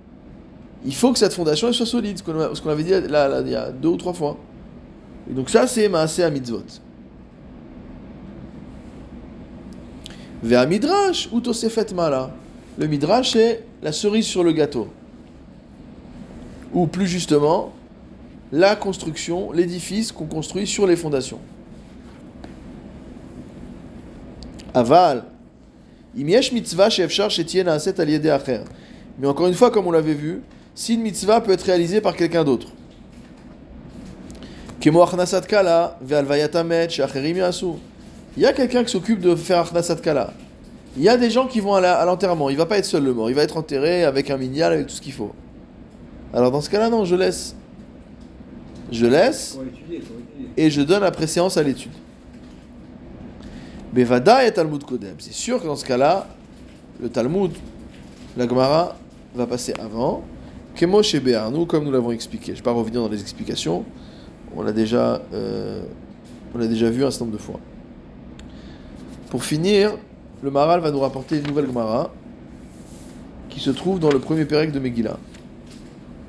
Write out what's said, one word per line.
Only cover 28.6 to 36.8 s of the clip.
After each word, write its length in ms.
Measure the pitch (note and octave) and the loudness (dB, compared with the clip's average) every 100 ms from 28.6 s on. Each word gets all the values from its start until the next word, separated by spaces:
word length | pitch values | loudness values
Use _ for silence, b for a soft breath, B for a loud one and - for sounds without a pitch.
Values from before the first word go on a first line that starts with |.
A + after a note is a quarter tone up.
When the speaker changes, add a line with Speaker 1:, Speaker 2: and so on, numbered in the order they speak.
| - B B B B - | -4 B B B B -2
Speaker 1:
Mais 80 | C#3 | 0
encore 220 | C#3 F3+ | 2 2
une 60 | |
fois, 160 | F3 B3 | 6 6
comme 160 | A3+ F3+ | 6 4
on 40 | |
l'avait 240 | E3 D#3 | 2 2
vu, 260 | D3 D3+ F#3+ - B B | -2 -4 -8 -12 B B
si 200 | - - | -12 -2
une 80 | A3+ | -2
mitzvah 400 | A3 F3 F#3+ A3+ | -2 -4 2 2
peut 100 | A3+ | 4
être 100 | F#3 | 0
réalisée 380 | F#3+ F3+ E3+ G#3 | 4 2 4 2
par 160 | G3+ E3 | 2 0
quelqu'un 260 | E3 E3 | 2 2
d'autre. 260 | D3 B2 - - - - - - - - - - - - - - - - - B B B B - | 4 2 0 -18 -20 -20 -20 -20 -20 -20 -20 -20 -20 -20 -18 -18 -18 -16 -16 B B B B 0
Kemo 220 | D3+ E3 | 4 6
achnasat 400 | E3+ F3 F3+ F#3+ | 6 4 0 0
kala 560 | F3+ G#3+ F3+ E3 E3+ - | 2 4 6 4 2 -4
ve'alvayat 500 | C3 D3 C#3 C#3+ D3+ | -2 0 2 2 2
hamet 340 | E3 E3 E3 | 2 2 2